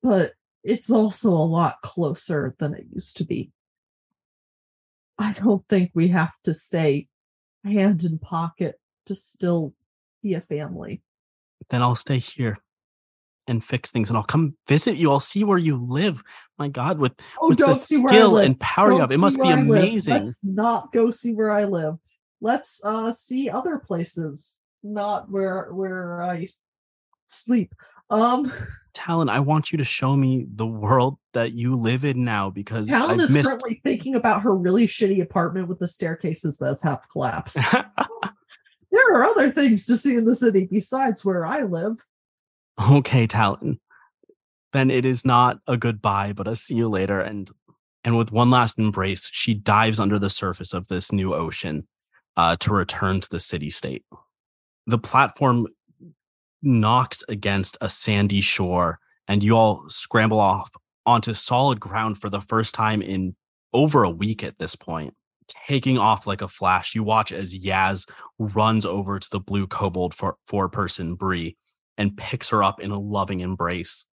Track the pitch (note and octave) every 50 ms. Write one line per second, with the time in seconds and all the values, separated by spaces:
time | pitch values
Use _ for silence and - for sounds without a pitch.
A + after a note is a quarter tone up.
0 | - B3+ C#4 C#4+ B3+ - - _ _ _ _ _ _ - A3 B3+ - - A#3 A3+
1 | G#3+ G#3+ F#3 - - A3 F3+ D#3+ D#3 E3 E3 E3+ E3+ C#3+ - - - - - -
2 | E3+ D3 D#3+ - - - F3 D3 C#3+ C3 B2+ _ - C#3+ - - - - - -
3 | - - - - E3+ D#3+ - - - - _ _ _ _ _ _ _ _ _ _
4 | _ _ _ _ _ _ _ _ _ _ _ _ _ _ _ _ _ _ _ _
5 | _ _ _ - G#3 G#3+ G3+ - G3 A#3+ G3+ F#3+ - _ G#3 F#3+ F3+ F3+ _ F3
6 | E3 F3+ F3 F3 D#3+ E3 - _ _ - D#3 - - - - E3+ D#3+ D3+ C#3 D3
7 | C#3+ _ _ _ _ _ _ _ _ _ _ _ _ G3+ G#3 G#3 F#3+ G3+ G#3 E3
8 | E3+ F3 D#3+ D#3+ - - - E3 E3 E3 - _ F3 D#3 - _ _ _ _ _
9 | _ - G3+ - - - - _ - F3 F3 E3+ D#3+ C#3 - _ _ _ _ _
10 | _ _ _ _ - G#3 F#3 E3 - _ D#3 D3 D3+ - F3+ E3 - - - -
11 | _ _ _ _ _ _ _ _ _ _ _ _ - _ - B2 B2 A#2+ A#2+ A2+
12 | - - C#3 B2+ A#2 - - - C3 A2+ G#2 - _ _ _ _ _ _ _ _
13 | _ _ _ _ _ _ _ _ _ - A#2+ A2+ - - - B2+ - - - B2
14 | A2 G2+ A#2 A2+ G#2 - - D#3 E3 D3 C#3+ _ _ - C#3 D3+ - B3+ G3+ C#3
15 | E3 D3+ C#3 C#3 - - - G3+ G#3+ G3+ G3 F3+ E3+ D#3 D3 B2+ A#2+ B2 B2+ C#3+
16 | F#3 G#3+ E3+ B2 - - - - - _ _ _ D3 C#3+ C#3 B2+ B2 D3+ F#3 D3+
17 | C#3 B2 - _ - - - - E4 E4 B3+ A#3 C#4+ C4+ C4 C4 - - D4+ D4
18 | B3 C4+ - G#3+ A3 G#3 - G#3+ - C#3 C3 - - - - - G3 G#3+ - F#3
19 | D3+ B2 B2+ D3 F#3 G3 - C4+ C4 C4 B3+ C4 B3 A3+ A3 G3+ F#3 G3+ A3+ G#3+
20 | - A3 A#3+ D4 D4+ D#4+ B2 _ - G3 F#3+ G3 G#3+ A#3 C#4+ D4+ - - - A#3
21 | A3+ A#3 - - - A#3+ A3+ G#3 A3 G#3+ G#3 G#3 G#3 G3+ G3 E3+ D#3+ D#3 E3 D#3+
22 | _ _ _ _ _ _ _ _ - A3 B3 D4+ - - - - - G#3 A3 A3+
23 | A3 A3+ A#3 - - - B3+ C4 C#4 B3 - C4 C4 F4+ D#4+ C4+ - - F#3+ E3
24 | E3+ - - E3+ E3 D#3 C#3 D3 - - - _ _ _ _ _ - G3+ G#3 G#3
25 | G3+ G#3 G#3 - - - G3 G3 F#3+ F#3+ F#3 F#3+ - - F3 F#3 F#3+ F#3+ F#3 F#3
26 | F3+ F3 F3 F3 F3 F3+ F3+ E3+ E3 - - _ _ _ _ _ _ _ _ _
27 | _ _ _ _ _ _ - - - A3+ B3 A#3+ F#3 - - _ - _ _ -
28 | _ _ G#3 A3 A3+ B3 B3 D4+ D4 B3+ - - - - - - _ _ _ -
29 | - - E3+ E3 D#3+ C3 G#2 B2+ C#3+ C3+ D3+ D#3 D3 - - D#3 C3+ - - -
30 | - C3 C#3 C#3 C3+ C3 C3 C3 - - A2 G#2 A2 A2+ A2+ G#2+ G#2 G#2+ B2+ C3
31 | B2 C3+ C#3 - _ _ _ B2 A#2 A#2 A#2 A#2 A#2+ B2 C3 B2 A2+ A2+ B2 B2+
32 | C3+ D3 C3+ B2+ B2 A#2+ A2 G#2 G2 F#2+ F#2 G2 G2+ - A2 A2+ G#2+ G#2+ C#4 -
33 | - E4 - - E4 C#4 C4+ - C#3+ C4 C4+ A#3 - B3 A3+ - _ C#4 C4+ -
34 | D#3+ C4 C4+ B3 A#3+ A#3 G#3+ A3 G3+ B3 G3 F#3+ F3 F3+ F#3 A3 A#3 G3+ - -
35 | A3+ G3 G3 F#3+ F3+ - - F#3 E3+ E3+ D#3+ F#3+ F#3 F3 F#3 F3+ F3+ E3+ - -
36 | - E3 E3 - - E3+ D#3+ - - D#3+ C#3 - C#3 C3 C3+ - - D#3+ C#3 B2+
37 | - _ _ D#3 C#3 A#2+ - D#2+ - - - C#3+ B2 - - B3+ - - _ -
38 | - - A4+ A4+ - - - _ _ _ - _ _ _ _ _ _ _ - A4
39 | C5 A#4+ F#4+ B3 B3 F#4 A#4 G#4 C4+ C#4+ - - C#4+ C4 A3 G3 - - A#3+ A3+
40 | - C#4+ B3 A#3+ A3+ A3 B3 A#3 B3 A#3 G3 - D4 F#3 F#3 G#3+ - - - C4
41 | C4+ C4 G#3+ - - G3 F#3 F3 E3 D#3+ B3+ D4+ C4 G3 F3 E3 E3+ G#3+ A3+ A3+
42 | _ _ _ _ _ _ _ _ _ _ _ _ _ _ _ - G#2 G2+ C#3 C#3+
43 | C3 - - C3 A2+ G#2+ - G#2+ A2+ G2+ - - - - C3+ - _ _ _ _
44 | _ _ _ _ _ _ _ _ _ _ _ _ _ _ - C#3 C3 C3 B2+ B2+
45 | B2 C3 C3 A#2+ - C3 B2+ A#2+ B2 B2 - - _ - C3 A#2+ - A#2+ A2+ G#2
46 | - G#2+ G2 G2 G2+ G2+ G#2 G2+ G2 G#2 A#2 A2+ - - C3 A2+ A#2 A2+ G#2 F#2+
47 | F#2+ F#2+ G2+ G2 F#2 A2 G#2+ G#2 F#2+ - - _ _ _ _ _ _ _ _ _
48 | _ A#2+ A#2 A#2 A2+ A2 G#2+ A2+ A#2+ B2 B2+ B2+ A#2+ A2+ - - A2 G#2+ G2 -
49 | F#2+ F#2+ F#2+ - - - - - - - A2+ G#2 G#2 - G#2 G#2+ A2+ A2 G#2+ G#2+
50 | G#2+ G2+ G#2 G2+ G2+ G2 - - - F#2+ F2 - F2+ - - F2+ F#2 - F#2 F2+
51 | F2+ - - G2+ F#2+ F#2+ E2 C#2+ E2 D#2+ D#2 - - E2 D2+ D2 - _ _ _
52 | _ _ _ _ _ _ _ - E2+ E2+ E2+ E2+ - - A2 G2 F#2 - - -
53 | - F#2+ F#2+ F#2+ F#2 - - F2+ - - - E2+ D2 D2 - - - - C2 A1+
54 | _ _ - - _ _ _ _ _ _ _ _ _ _ _ _ _ - A#2+ A#2
55 | A2+ - - C3 C#3 A#2 - - C#3+ C3 B2 A#2+ A2+ - _ _ _ _ _ _
56 | - F3 - _ _ _ _ _ _ _ _ _ - C#3+ B2+ A#2 G#2+ G#2+ A#2 B2+
57 | C3 - - - - - A2+ G#2 G2+ G2+ G2 G2 G2 - - - - G2+ - -
58 | - - G#2+ G2+ G#2 G2+ G2+ G2+ F#2+ - - - G2 F2+ F2+ F2+ F2 E2+ D#2+ -
59 | _ _ _ _ _ - G2+ G#2 G2+ G#2 A2+ A2+ A2+ A2 G#2 - - - - -
60 | - - - A2+ A2 A2 A2 G#2+ G#2 G2 F#2 G2 - - _ - _ _ _ _
61 | _ A#2 A#2+ A#2 A2 - A2 - - - B2+ B2 C3 C#3 B2+ G#2+ - G2 F#2 A2
62 | A2 A2 G#2 - - G#2+ F#2+ G2+ G2+ _ A#2 A2+ A2 - - - A2 G#2+ A2 G#2
63 | G2 - F#2+ F#2 F#2 F#2 F2+ _ _ _ _ _ _ _ - A#2+ C#3+ D#3 D3 C#3+
64 | A2 F#2 E2 E2 G2 G#2+ A2 G#2 - - - _ - D#2 - - - - E2 D#2+
65 | D#2 C2+ _ _ _ _ _ _ _ _ - - - - C#3 C3+ B2 C3+ C3 B2
66 | G2+ A2 A2 G2+ - - G2 F#2+ G2+ F#2 - - G2 F#2 F#2 F#2 - - - A2+
67 | A2 G#2 A2 A2 G#2+ - F2+ E2+ G2+ F2+ F2+ F#2+ F2+ G2 F#2+ F#2+ F#2+ F#2+ G2 F#2
68 | - _ - - - - _ _ A2+ G#2 G2 G#2+ G#2+ A2 A2 A2 G2+ F#2+ F2 G2+
69 | G2 F#2+ G2+ F#2+ - - - G2+ F#2 - G2 G2+ G2 F2+ - - G#2 G2 E2+ F#2
70 | F2+ F2 E2 - - D#2+ - _ _ - - G2+ F#2+ F2+ - A2 G2+ F2 - -
71 | F#2 E2 F2 F2 - F#2+ F#2 F2 E2 D#2+ - _ _ _ _ _ _ _ _ -
72 | G#2 G2+ G2+ G2+ - - - B2 - - - G#2+ G2+ F#2+ G2 - - G2 G2+ G2+
73 | G2+ G#2 G#2 G2+ G2 F#2 G2+ F#2 F2+ F#2 F#2 E2+ E2+ E2+ F2+ F2+ E2+ - - -
74 | - _ _